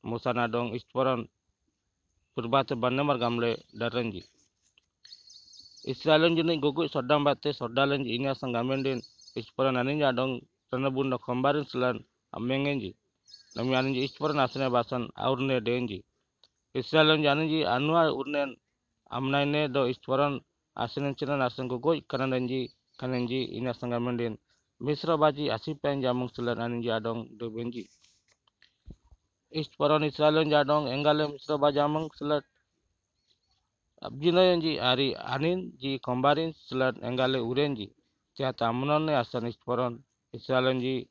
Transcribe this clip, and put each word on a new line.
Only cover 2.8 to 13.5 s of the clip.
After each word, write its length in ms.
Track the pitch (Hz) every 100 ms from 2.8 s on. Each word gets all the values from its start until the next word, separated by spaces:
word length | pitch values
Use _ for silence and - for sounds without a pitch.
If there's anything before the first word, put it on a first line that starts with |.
| 123 131 147 127
gamle 400 | 120 117 117 117 -
daranji. 500 | 107 117 120 117 92 - _ _ _ _ _ _ _ - - - - - - - -
Israel 460 | - - 156 156 170 165
jini 240 | 160 160
gugu 260 | 143 139 156
sodam 360 | 147 123 147
bate 280 | 143 135 147
sodalan 500 | 143 117 120 143 139 127
ji 100 | 117
ini 120 | 139
asang 260 | 131 131
gamen 300 | 117 123 135
din 160 | 135 127 - _ - -
isparan 400 | 113 - 135 127
anin 220 | 127 151
ja 120 | 139
dong 280 | 123 131 123 - _ _
tanabun 400 | 127 135 131 135
do 80 | 123
kombarin 480 | - 123 139 147 143
selan 400 | 127 123 113 - _ _
amengen 480 | - 120 135 143 139
ji. 160 | 98 - _ _ _ - _